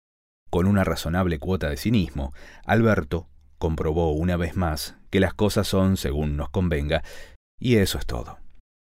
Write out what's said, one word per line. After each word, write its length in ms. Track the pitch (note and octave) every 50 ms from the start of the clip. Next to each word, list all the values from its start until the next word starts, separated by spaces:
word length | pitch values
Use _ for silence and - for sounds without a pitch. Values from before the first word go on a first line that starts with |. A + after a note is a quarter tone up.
| _ _ _ _ _ _ _ _ _ -
Con 180 | - F2 F2 F#2+
una 160 | G2+ G2+ F#2+
razonable 560 | E2+ D#2+ - - D#2+ E2 F2+ F#2+ F2+ E2+ D2+
cuota 300 | - F2 F#2+ F#2 D#2 D2+
de 80 | C#2+ -
cinismo, 560 | - G#2 A#2+ A2+ F2+ D#2 - C#2 C#2 C2+ - - - - - - -
Alberto 640 | - G2 A2+ A2+ A2+ G#2 F#2+ D#2+ - - E2+ D2+ - - - - - - -
comprobó 540 | - E2 D#2+ D2+ E2+ D#2+ D2+ E2 E2+ D#2+
una 240 | D2+ D2+ E2 F2+ F2+
vez 220 | E2+ F2 D#2+ D2+ F#2
más 400 | F#2 E2 D#2 D2+ - - - - - -
que 120 | - F#2+
las 120 | F#2+ F2+ -
cosas 320 | - G#2+ G#2 - A2+ G2 -
son 280 | - G2 F#2+ F#2+ F#2+
según 400 | F2+ - C#2 C2+ D2 D#2 D2+ D2
nos 140 | D2 D2+ -
convenga, 520 | - G2+ F2+ F2 D#2+ D2 C#2+ D2 D#2 D#2 - - - - - - - - _ _ _ -
y 200 | - C3 A#2+ G#2+
eso 200 | G2 - - D2
es 80 | -
todo. 340 | - B1 A#1+ A1+ - - - - - - - - _ _ _